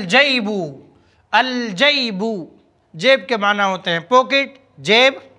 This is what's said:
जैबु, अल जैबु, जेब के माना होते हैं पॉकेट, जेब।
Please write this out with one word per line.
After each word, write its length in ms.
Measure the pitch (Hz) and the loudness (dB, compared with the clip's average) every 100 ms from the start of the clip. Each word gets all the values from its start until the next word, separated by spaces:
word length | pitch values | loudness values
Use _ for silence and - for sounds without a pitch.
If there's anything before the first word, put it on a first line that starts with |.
| 185 | 0
जैबु, 540 | 240 285 254 202 208 160 135 - _ _ _ _ | 2 2 0 -2 -6 -8 -12 -20 _ _ _ _
अल 360 | 214 254 247 233 | 0 0 -4 -6
जैबु, 580 | 180 285 285 240 185 220 208 147 _ _ _ _ | 0 2 2 -4 -4 -6 -6 -12 _ _ _ _
जेब 320 | 156 220 269 - | -2 2 2 0
के 80 | 226 | -2
माना 280 | 202 208 | 0 0
होते 260 | 196 185 185 | 0 -2 -4
हैं 160 | 170 165 | -4 2
पॉकेट, 500 | 254 247 277 269 - _ - | 2 2 -2 -2 -10 _ -12
जेब। 400 | 139 220 262 262 - | 0 4 4 0 -18